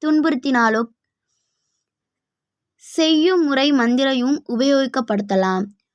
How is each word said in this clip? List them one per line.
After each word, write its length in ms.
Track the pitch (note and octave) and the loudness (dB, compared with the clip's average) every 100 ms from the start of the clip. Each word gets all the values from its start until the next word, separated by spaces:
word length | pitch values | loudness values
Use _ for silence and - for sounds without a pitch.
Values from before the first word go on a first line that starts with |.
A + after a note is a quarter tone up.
| D4+ | -2
துன்புறுத்தினாலோ 760 | D4+ D#4 C4+ C#4 B3 A3+ A3 A3+ _ _ _ _ _ _ _ _ _ _ _ _ _ _ _ _ _ _ _ | 0 0 -2 -2 0 2 0 -4 _ _ _ _ _ _ _ _ _ _ _ _ _ _ _ _ _ _ _
செய்யும் 680 | - - D#4+ D#4 E4 F#4 D4+ | -10 -2 2 2 2 2 0
முறை 260 | C4+ C#4+ | 0 0
மந்திரையும் 720 | C#4 A#3 B3 C4+ C4 B3 D4+ - | 0 0 0 0 0 -2 -4 -4
உபயோகிக்கப்படுத்தலாம். 1160 | A#3+ C4+ C#4 C4 C4 A#3 G#3 G3+ F#3+ F#3+ F#3 G3+ - _ | -2 2 2 0 -4 -4 -4 -2 -2 0 -2 -6 -12 _